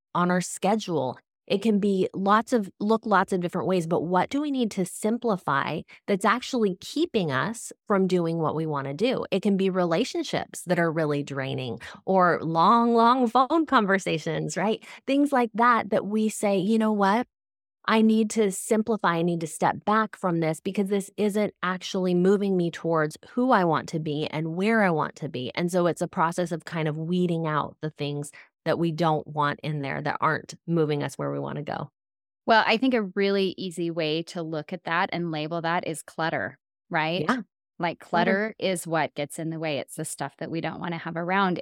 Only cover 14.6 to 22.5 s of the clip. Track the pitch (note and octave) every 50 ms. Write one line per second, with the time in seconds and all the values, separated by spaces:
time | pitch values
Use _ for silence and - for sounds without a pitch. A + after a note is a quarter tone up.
14.6 | F3+ G#3+ A3 - - - - - - - C4+ C#4+ C#4+ C#4 C#4 B3+ A#3+ A3+ - G3+
15.6 | A#3+ B3 A#3+ A3 - G3 A3 - - G3 G#3 A3 A3 G#3+ - - - G3+ G3+ -
16.6 | E3+ G#3 A3+ A3 A3 A3 G#3+ G3+ G3 F#3+ G3+ A#3+ B3 _ _ _ _ _ _ _
17.6 | _ _ _ _ - - G#3+ A3+ A3 A3 A3 A3 A3+ G#3+ - A3 G#3+ G3 F#3 -
18.6 | - - A3+ G#3+ A3 - A3 G3+ - F3 E3+ E3 E3+ F3 F3 E3 D#3+ D3+ - -
19.6 | F#3 D#3 - C#3+ - G3+ G#3 A3 A3 G#3 - - - F#3 E3+ E3 E3 D#3 D#3+ -
20.6 | - G3+ F#3 G#3 G3 F#3+ G3+ G3 F#3+ - - - G#3 G#3 G3 G#3+ G#3 - - -
21.6 | - F3+ F#3 F3+ - - - F#3+ F#3 F#3 F3+ F3 F3 F#3+ G#3 F#3+ G3+ G3